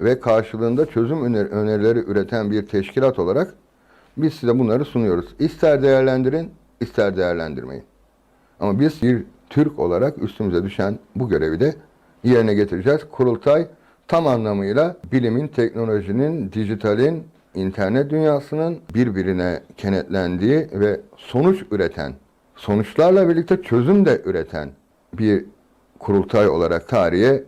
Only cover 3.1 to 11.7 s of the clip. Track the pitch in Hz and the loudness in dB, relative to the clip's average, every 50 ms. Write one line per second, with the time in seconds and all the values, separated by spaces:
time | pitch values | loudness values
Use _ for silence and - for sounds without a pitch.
3.1 | 127 - 85 87 101 143 190 - - _ _ _ _ _ _ _ _ _ _ _ | 0 0 -2 0 0 0 -2 -4 -8 _ _ _ _ _ _ _ _ _ _ _
4.1 | _ 131 156 156 147 - 123 120 117 131 127 107 110 131 147 - - 123 113 101 | _ -4 -2 -2 -2 -2 -2 0 2 2 2 2 2 0 -2 -2 -2 -2 0 2
5.1 | 87 87 - - - - 143 165 - - 170 156 147 135 135 139 135 131 131 131 | 0 0 -2 -6 -6 -4 -4 -4 -2 2 2 2 4 4 4 4 4 4 4 2
6.1 | 131 131 131 131 147 160 165 - - _ _ _ _ - 117 - - 120 104 101 | 2 0 0 0 -2 -2 -6 -8 -14 _ _ _ _ -10 -10 -6 -2 0 0 0
7.1 | 92 92 90 87 87 85 80 80 71 64 60 64 67 67 - _ _ _ _ _ | 0 0 -2 -2 -2 -4 -4 -6 -8 -10 -12 -12 -14 -16 -16 _ _ _ _ _
8.1 | _ _ _ _ _ _ _ _ _ - - 104 95 110 143 156 151 - - 123 | _ _ _ _ _ _ _ _ _ -6 -2 -2 0 2 0 0 0 0 0 0
9.1 | 127 107 98 - _ _ _ _ - 143 147 151 147 - 78 87 87 90 127 147 | 0 0 -2 -8 _ _ _ _ 0 0 0 0 0 -2 -2 0 0 0 0 0
10.1 | 147 - - - - - 110 98 87 87 92 98 - - 98 101 104 - - _ | -2 -4 -10 -10 -6 -4 -4 -2 0 -2 -2 -2 -4 -4 -4 -4 -4 -6 -12 _
11.1 | - 101 123 110 90 76 78 78 78 87 127 156 | -6 -6 -2 0 0 0 0 -2 0 0 0 0